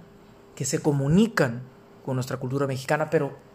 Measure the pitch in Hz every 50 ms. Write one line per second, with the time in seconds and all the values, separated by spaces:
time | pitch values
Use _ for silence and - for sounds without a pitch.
0 | - - - - - - - - - - - - 139 - - 156 - 160 143 139
1 | 135 139 156 190 226 220 - - 151 123 117 123 127 - - - - - - -
2 | - - 131 127 123 127 131 123 - 123 131 139 139 135 131 127 - - 151 151
3 | 156 151 165 160 143 139 - - - - -